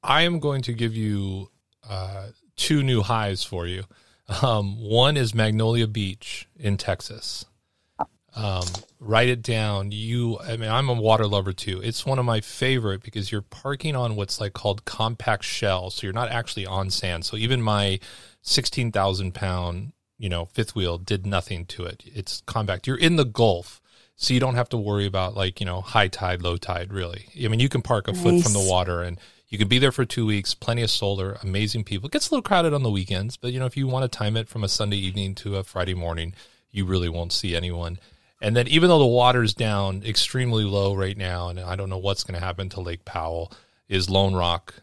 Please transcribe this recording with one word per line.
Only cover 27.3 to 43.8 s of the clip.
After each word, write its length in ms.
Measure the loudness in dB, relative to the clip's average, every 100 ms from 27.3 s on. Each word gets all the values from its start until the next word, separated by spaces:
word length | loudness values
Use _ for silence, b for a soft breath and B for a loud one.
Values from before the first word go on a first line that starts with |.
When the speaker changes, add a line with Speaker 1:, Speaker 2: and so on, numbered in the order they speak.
| -6
Speaker 1:
I 40 | 0
mean, 120 | 4
you 80 | 4
can 140 | 2
park 260 | 0 0 0
a 60 |
foot 260 | 0 4 6
from 100 | 6
the 80 | 2
Speaker 2:
Nice. 80 | 4
Speaker 1:
water 340 | 4 2 -2
and 160 | -4 -8 B B B
you 100 | 0
can 100 | 4
be 100 | 6
there 140 | 4
for 140 | 2 -2
two 180 | 0
weeks, 300 | 0 0 0
plenty 260 | -4 -2 0
of 100 | 0
solar, 460 | 0 0 -2 -4 -4
amazing 420 | -4 0 0 -2
people. 220 | -4 -6 -4
It 60 |
gets 180 | -4 0
a 40 |
little 80 | 0
crowded 300 | 4 4 4
on 100 | 2
the 80 | 2
weekends, 460 | 0 0 -2 -2 -6
but, 160 | -6
you 80 | -2
know, 60 | -4
if 100 | -2
you 100 | -2
wanna 220 | 0 -2
time 260 | -2 -2
it 140 | -2 -4
from 160 | -4
a 40 | -2
Sunday 280 | 0 0 0
evening 380 | -2 -2 -4 -4
to 200 | -4 -4
a 60 |
Friday 300 | -4 -4 -2
morning, 420 | -2 -2 -4 -6 -10 B B B
you 160 | -4 0
really 240 | 2 0
won't 240 | -2 -2
see 200 | -2 -2
anyone. 440 | -2 -2 -4 -6 -8 b b b b
And 160 | 2 2
then 100 | 4
even 200 | 6 8
though 100 | 8
the 60 |
water's 480 | 8 6 6 6 2
down 520 | 2 0 0 0 -2 -2
extremely 580 | 0 0 0 0 0
low 300 | 2 2 2
right 240 | 0 -2 -2
now, 300 | -4 -4 -6
and 100 | -8
I 160 | -6 -6
don't 140 | -6
know 80 | -4
what's 260 | -2 -2
gonna 160 | -4 -6
happen 300 | -6 -6 -6
to 100 | -6
Lake 240 | -8 -8
Powell, 480 | -8 -6 -4 -4 -6 B B B